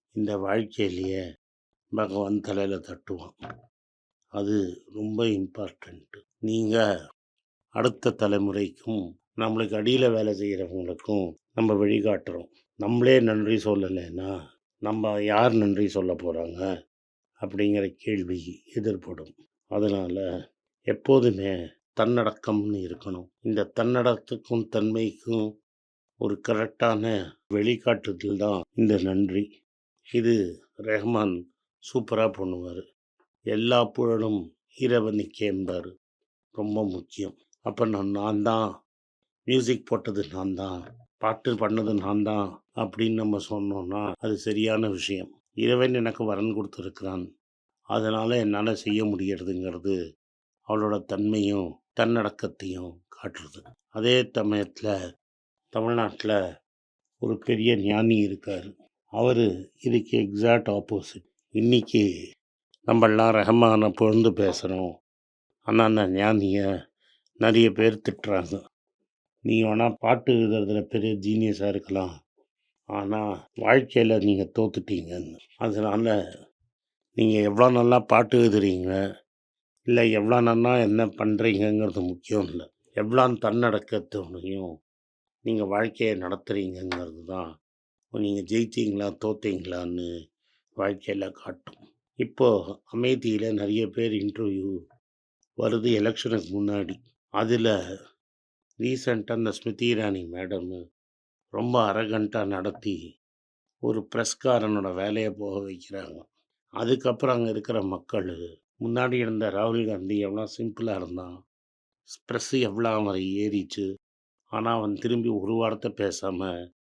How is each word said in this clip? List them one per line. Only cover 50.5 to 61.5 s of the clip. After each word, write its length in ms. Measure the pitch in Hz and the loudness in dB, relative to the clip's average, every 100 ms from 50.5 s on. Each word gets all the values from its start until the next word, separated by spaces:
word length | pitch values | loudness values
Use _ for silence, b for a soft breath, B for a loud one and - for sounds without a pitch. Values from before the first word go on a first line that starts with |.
| _ - | _ -4
அவளோட 280 | 107 107 104 | -2 0 -2
தன்மையும் 640 | - 98 104 107 101 101 87 - _ | -4 -4 0 2 2 0 -4 -8 _
தன்னடக்கத்தையும் 1000 | - 113 117 104 - 104 - 95 92 90 85 _ | 0 2 2 -2 -4 -10 -8 -10 -10 -12 -16 _
காட்டுறது. 520 | - 101 - 78 - - - _ | -16 -14 -14 -18 -20 -20 -20 _
அதே 260 | 110 117 127 107 | -2 4 4 2
சமயத்துல 580 | 117 107 104 101 - 110 95 90 - _ _ _ _ _ | 0 0 0 -2 -6 -4 -4 -6 -14 _ _ _ _ _
தமிழ்நாட்டுல 600 | 113 113 117 110 - 107 104 90 80 _ _ _ _ _ - | -4 0 0 -2 -2 0 0 0 -8 _ _ _ _ _ -6
ஒரு 120 | 113 113 | -4 -2
பெரிய 320 | - 110 113 117 | 0 2 4 4
ஞானி 380 | 98 104 113 110 | 2 2 4 4
இருக்காரு. 500 | 101 98 - 92 95 - _ _ _ | 2 -2 -8 -10 -10 -18 _ _ _
அவரு 340 | 104 123 117 107 90 95 _ | 0 2 4 4 2 -8 _
இதுக்கு 360 | 123 117 113 117 | 0 0 2 0
எக்ஸாக்ட் 520 | 101 101 117 117 110 | 0 2 4 4 4
ஆப்போசிட். 560 | 101 - 101 - - _ _ _ | -2 -2 -6 -6 -18 _ _ _